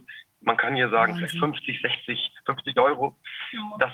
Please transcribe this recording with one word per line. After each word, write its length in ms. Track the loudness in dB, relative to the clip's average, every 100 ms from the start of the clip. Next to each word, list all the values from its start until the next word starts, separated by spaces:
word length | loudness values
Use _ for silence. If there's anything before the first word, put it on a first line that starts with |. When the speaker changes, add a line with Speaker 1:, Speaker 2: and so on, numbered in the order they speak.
| -6 -20 -20 _
Speaker 1:
man 120 | 0 2
kann 180 | 2
hier 160 | 2 4
sagen, 220 | 4 4
Speaker 2:
Wahnsinn. 140 | 2 -4
Speaker 1:
vielleicht 160 | 0
fünfzig, 360 | -2 -2 -6 -6
sechzig, 480 | -6 -6 -4 -4 -6 -6
fünfzig 340 | -6 -6 -2 4
Euro. 380 | 4 4 -2 -4 -14 -12 -10
Speaker 3:
Ja. 80 | -8 -8 -2
Speaker 1:
Das 140 | -2